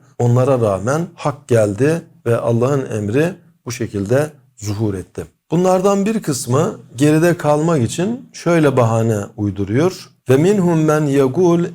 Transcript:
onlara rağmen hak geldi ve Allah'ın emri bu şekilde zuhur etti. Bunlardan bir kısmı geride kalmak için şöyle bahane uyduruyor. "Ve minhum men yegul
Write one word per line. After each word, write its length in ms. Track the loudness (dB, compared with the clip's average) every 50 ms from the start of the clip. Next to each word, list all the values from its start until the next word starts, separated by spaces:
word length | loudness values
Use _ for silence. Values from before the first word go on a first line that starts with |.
| _ _ _ -2
onlara 420 | 0 2 2 2 2 2 2 2
rağmen 460 | 2 0 0 0 -2 -2 -2 -4 -4 -6 -10
hak 340 | -8 -6 -6 -6 -6 -4 0
geldi 540 | 2 2 2 2 0 0 0 0 0 -2 -6 -10 _ _ -4
ve 100 | -2 -2
Allah'ın 540 | 0 0 0 0 0 0 0 0 -2 -2 -4
emri 440 | -6 -4 -4 -2 0 0 0 0 -2 -8 -14 _ _ _ _
bu 60 | -12 -10
şekilde 580 | -8 -8 -6 -6 -6 -2 0 0 0 0 -2 -6 -14 _ _ _
zuhur 380 | -10 -8 -8 -4 -2 -2 -4 -4
etti. 320 | -6 -8 -12 _ -14 -14 -14 _ _ _ _
Bunlardan 560 | -2 0 2 2 2 2 2 2 2 2 0
bir 160 | -2 -2 -2 -2
kısmı 560 | -4 -4 -4 -4 -2 0 0 0 -2 -4 -8 -14 -16 -4
geride 400 | 0 2 2 4 4 2 2 0
kalmak 460 | 0 0 0 0 2 2 0 0 0 0
için 460 | -2 -2 -4 -4 -4 -4 -6 -10 -16 -20
şöyle 440 | -6 -2 0 2 2 2 2 2
bahane 420 | 2 2 2 2 2 2 0 0 -2 -4 -6 -6
uyduruyor. 760 | -6 -4 -4 -4 -4 -4 -2 0 0 0 0 -2 -4 -10 -20 _ _ _ 2
"Ve 80 | 2
minhum 480 | 4 4 4 2 2 2 2 2 2 2
men 200 | 2 2 2 0
yegul 580 | 0 2 2 2 2 2 2 2 2 2 2 0 -4